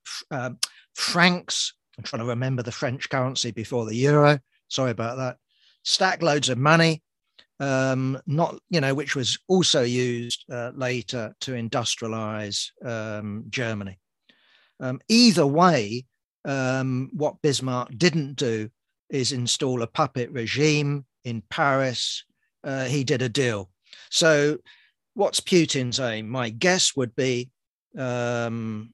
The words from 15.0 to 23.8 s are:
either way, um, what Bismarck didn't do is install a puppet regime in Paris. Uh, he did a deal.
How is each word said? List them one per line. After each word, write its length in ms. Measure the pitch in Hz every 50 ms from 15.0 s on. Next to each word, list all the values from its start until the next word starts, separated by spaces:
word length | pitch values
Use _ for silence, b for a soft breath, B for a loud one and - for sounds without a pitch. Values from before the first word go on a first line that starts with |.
| - -
either 380 | 220 233 247 233 180 170 151
way, 600 | 143 139 160 180 180 165 135 107 101 113 123 131 _ _ _ _ _ _ _ -
um, 680 | - 139 135 131 127 131 131 135 131 127 127 131 131 -
what 280 | 147 147 139 - - -
Bismarck 540 | 151 135 - 131 131 127 123 120 - 135
didn't 380 | 107 165 180 143 165 143 135 143
do 340 | - 143 120 113 110 107 107 - _ _ _ _ _ _ -
is 240 | 147 139 127 117 139
install 500 | 123 123 117 - - 147 135 127 123 117
a 40 |
puppet 440 | - - - 156 135 - 135 120 -
regime 760 | - 127 113 107 101 123 147 156 151 147 147 143 143 143 135 _ _ _ -
in 180 | 127 117 113 98 _
Paris. 760 | - - 156 139 135 135 135 131 120 - - - - - - _ _ _ _ _ _ _ -
Uh, 200 | 143 135 135 131
he 200 | 123 135 147 135
did 180 | 120 147 120 127
a 60 | 127
deal. 420 | 113 139 135 123 110 101 95 - _ _